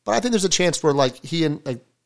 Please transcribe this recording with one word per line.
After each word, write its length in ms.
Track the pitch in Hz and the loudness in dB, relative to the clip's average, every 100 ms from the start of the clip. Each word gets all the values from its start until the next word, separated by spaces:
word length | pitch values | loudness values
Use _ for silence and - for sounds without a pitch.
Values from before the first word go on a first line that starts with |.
But 120 | - - | -2 0
I 40 | |
think 140 | 247 | 0
there's 100 | 226 | 0
a 60 | 185 | 0
chance 340 | - 180 - | 2 0 2
where, 80 | 160 | 0
like, 300 | 143 131 - | 2 2 -2
he 220 | 139 165 156 | -8 -2 -2
and, 200 | 147 139 | -2 -8
like, 140 | 120 - _ | -10 -14 _